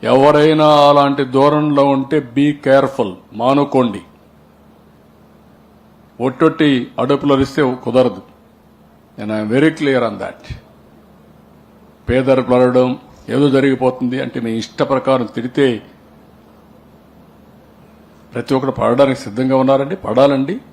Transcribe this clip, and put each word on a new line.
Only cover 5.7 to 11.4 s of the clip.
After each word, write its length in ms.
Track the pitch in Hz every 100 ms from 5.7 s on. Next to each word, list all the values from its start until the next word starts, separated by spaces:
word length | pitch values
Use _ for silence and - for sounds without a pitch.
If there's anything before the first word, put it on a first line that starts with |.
| _ _ _ _ _ 123
ఒట్టొట్టి 440 | 131 160 151 151 135 120 -
అడుపులు 320 | 123 139 143 135
అరిస్తే 260 | 135 - 139 127 123
కుదరదు. 360 | 120 127 95 - _ _ _ _ _ _ _ _ -
And 80 | 107 107
I 40 |
am 80 | 107 123
very 160 | 151 156
clear 220 | 147 131 117
on 60 | 101
that. 160 | - - - - - _ _ _ _ _ - -